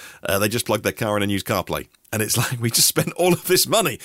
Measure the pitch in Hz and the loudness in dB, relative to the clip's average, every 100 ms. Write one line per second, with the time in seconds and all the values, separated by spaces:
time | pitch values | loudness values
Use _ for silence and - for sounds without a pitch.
0 | - - - 98 104 113 - 104 98 - | -18 -10 -2 0 0 0 0 0 0 -2
1 | 113 104 101 98 - 104 - 73 69 _ | -2 0 0 0 -2 -2 -2 -6 -8 _
2 | _ 110 104 - 117 120 120 - - - | _ -4 -2 0 -2 -2 -2 2 2 2
3 | 160 - 180 175 - 180 - 196 170 107 | -2 0 2 2 2 2 4 2 0 -2